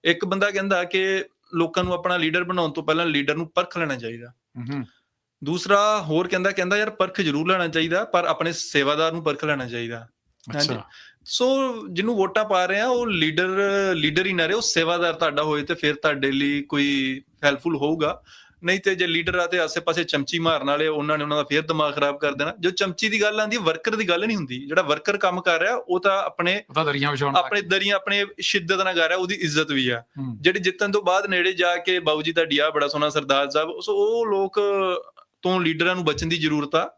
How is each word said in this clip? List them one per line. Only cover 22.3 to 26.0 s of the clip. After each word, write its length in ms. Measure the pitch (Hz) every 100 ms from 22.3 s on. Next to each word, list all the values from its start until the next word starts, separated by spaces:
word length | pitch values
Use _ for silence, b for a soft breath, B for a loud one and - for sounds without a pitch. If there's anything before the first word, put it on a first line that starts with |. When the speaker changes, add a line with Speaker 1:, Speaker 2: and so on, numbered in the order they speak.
Speaker 1:
ਦੇਣਾ। 200 | 139 151 -
ਜੋ 100 | 175
ਚਮਚੀ 400 | 180 196 175 220
ਦੀ 120 | 214
ਗੱਲ 180 | 208 214
ਆਉਂਦੀ, 180 | 214 233
ਵਰਕਰ 380 | 170 160 - 214
ਦੀ 140 | 202
ਗੱਲ 180 | 175 214
ਨਹੀਂ 100 | 214
ਹੁੰਦੀ। 280 | 139 127 139
ਜਿਹੜਾ 160 | 160
ਵਰਕਰ 360 | 156 151 - 202
ਕੰਮ 240 | 196 180
ਕਰ 180 | 180 165
ਰਿਹਾ, 160 | 185 247
ਉਹ 240 | -
ਤਾਂ 240 | 180